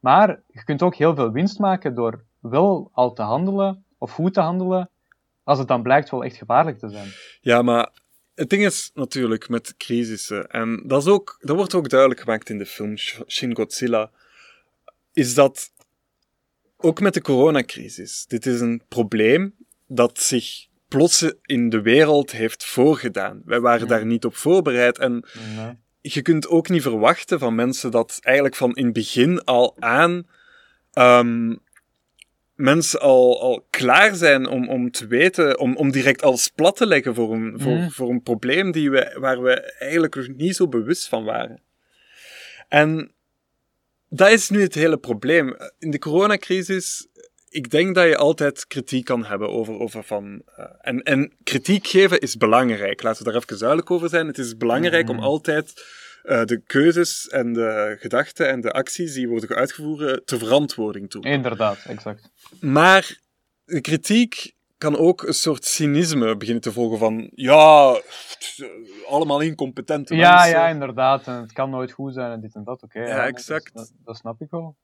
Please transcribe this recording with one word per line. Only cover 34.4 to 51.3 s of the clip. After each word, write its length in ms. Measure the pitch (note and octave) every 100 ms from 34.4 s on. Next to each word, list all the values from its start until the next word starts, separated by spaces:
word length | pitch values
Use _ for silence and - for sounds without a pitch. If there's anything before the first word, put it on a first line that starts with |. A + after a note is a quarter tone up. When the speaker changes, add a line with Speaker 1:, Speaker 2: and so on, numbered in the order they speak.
| C3
Speaker 2:
om, 220 | C3+ B2
om 220 | C3 B2
te 160 | - A2
weten, 520 | A#2+ F3 F#3 D3+ C3
om, 180 | B2+ C3
om 140 | C#3
direct 320 | C3+ C3 C3+
alles 260 | D3 B2+ -
plat 280 | - E3 G3+
te 100 | A3+
leggen 280 | D#3 B2+
voor 180 | A#2 A2+
een, 220 | A2+ A2+ G#2+
voor, 120 | C#3 -
Speaker 1:
Hmm. 140 | F3
Speaker 2:
voor 200 | - B2
een 120 | B2
probleem 500 | B2 A#2 B2+ D3+ G3
die 180 | D#3+ D3
we, 260 | C3+ - -
waar 220 | C3 B2+
we 320 | B2+ B2 - -
eigenlijk 360 | C3+ E3 D#3+
nog 140 | C#3 B2+
niet 280 | C3 E3 F#3+
zo 120 | F3+
bewust 400 | B2 A2+ - -
van 160 | A2+
waren. 380 | A2 A#2 A#2+ A#2 _ _ _ _ _ _ - - - - -
En 440 | D3 D3+ D#3+ - _ _ _ _ _ _ _ _ _ _
dat 220 | D#3 F#3+
is 200 | A3+ -
nu 100 | G3+
het 120 | F#3+
hele 220 | D#3 D#3+ D3+
probleem. 580 | - G#2+ A#2+ E3 C3+ B2 - _
In 120 | D#3+
de 80 | C#3+
coronacrisis, 1080 | D#3 D#3+ G#3 G#3 - F#3 F3 F#3+ - - - _ - _ _
ik 220 | - A#2+
denk 240 | D3+ F#3
dat 120 | F3+ E3+
je 80 | D3+
altijd 500 | D3 D#3+ C#3+ C#3+ -
kritiek 380 | C#3+ A#2+ C3
kan 200 | A#2+ B2
hebben 240 | G#2+ G2+ G#2
over, 300 | G#2+ A2 A2
over 240 | A#2 G#2+
van, 400 | G2+ G#2 G2+ G2+ _ -
eh, 80 | - _
en, 220 | - B2+
en 300 | D3+ C3+ D3